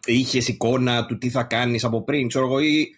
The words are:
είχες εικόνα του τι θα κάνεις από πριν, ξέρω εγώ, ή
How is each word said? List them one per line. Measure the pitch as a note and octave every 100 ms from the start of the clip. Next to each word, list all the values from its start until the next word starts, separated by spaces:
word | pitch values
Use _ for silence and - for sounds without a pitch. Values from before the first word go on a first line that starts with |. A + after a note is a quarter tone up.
είχες | - A#2+ B2 B2+ B2
εικόνα | G2 A#2 B2+ B2+ A#2+ A#2
του | A#2
τι | B2
θα | B2+
κάνεις | B2 A2+ B2 A#2
από | A#2 A2+
πριν, | G2 C#3+ A#2+
ξέρω | C3 B2+
εγώ, | C3+
ή | D3+ D3+ D3